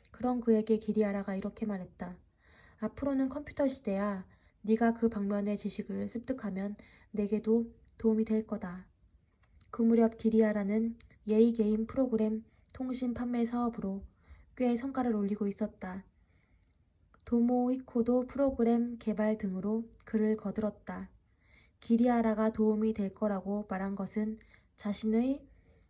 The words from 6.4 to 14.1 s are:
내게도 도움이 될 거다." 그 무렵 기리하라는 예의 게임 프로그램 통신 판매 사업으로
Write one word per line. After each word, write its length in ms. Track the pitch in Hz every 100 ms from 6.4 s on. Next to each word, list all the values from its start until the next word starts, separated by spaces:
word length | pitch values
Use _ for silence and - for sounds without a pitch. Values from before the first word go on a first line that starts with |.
| 202 190 202 208 - - _
내게도 600 | 208 202 214 214 233 233 - _ -
도움이 280 | 226 220 220
될 200 | 220 220
거다." 400 | 202 185 185 - _ _ _ _ _ _ _ _
그 100 | -
무렵 380 | 226 233 226 -
기리하라는 760 | 220 220 214 214 196 220 226 233 - _ 208
예의 260 | 214 233
게임 320 | 226 208 214 226
프로그램 580 | 269 262 220 214 220 - _ _
통신 400 | - 254 240 247
판매 320 | 233 240 240 233
사업으로 580 | 240 240 233 196 196 -